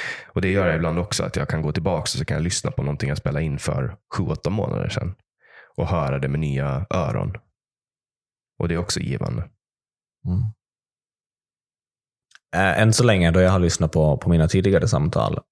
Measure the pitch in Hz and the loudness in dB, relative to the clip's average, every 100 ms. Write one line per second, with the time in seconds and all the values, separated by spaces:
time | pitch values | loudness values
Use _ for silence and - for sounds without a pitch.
0 | - - - - 92 98 90 80 82 82 | -10 -10 -6 -2 2 2 2 2 0 0
1 | 87 - 90 - 71 80 76 76 80 82 | -2 -2 -2 -4 -2 -2 -2 -2 0 -2
2 | - - 76 76 82 - - - 69 73 | -2 -4 -4 -4 -2 -4 -4 -4 -4 -4
3 | 69 71 - 71 78 69 - 69 65 - | -4 -4 -4 -4 -4 -4 -4 -4 -4 -8
4 | _ - 80 76 76 107 - - - - | _ -6 -4 -4 -4 -4 -2 -4 -4 -6
5 | - 92 _ _ _ - - - 82 85 | -6 -10 _ _ _ -20 -14 -6 -2 -2
6 | 69 69 67 71 76 67 71 67 95 - | -2 -2 -2 -2 -2 -2 -2 -4 -4 -2
7 | 76 - 50 - - _ _ _ _ _ | -2 -2 -4 -8 -14 _ _ _ _ _
8 | _ _ _ _ _ - 82 82 90 - | _ _ _ _ _ -6 -2 -2 -4 -4
9 | 64 67 50 - - _ _ _ _ _ | -4 -4 -4 -6 -6 _ _ _ _ _
10 | _ _ - 90 110 - _ _ _ _ | _ _ -4 -2 -2 -6 _ _ _ _
11 | _ _ _ _ _ _ _ _ _ _ | _ _ _ _ _ _ _ _ _ _
12 | _ _ _ _ _ 90 95 - 110 110 | _ _ _ _ _ 0 2 4 4 6
13 | 123 98 85 87 92 95 87 - 80 82 | 6 6 6 6 6 6 2 2 0 4
14 | 76 71 - 85 78 95 95 98 78 76 | 2 2 2 4 4 2 4 2 2 0
15 | 76 - 52 - - | 0 0 0 -2 -8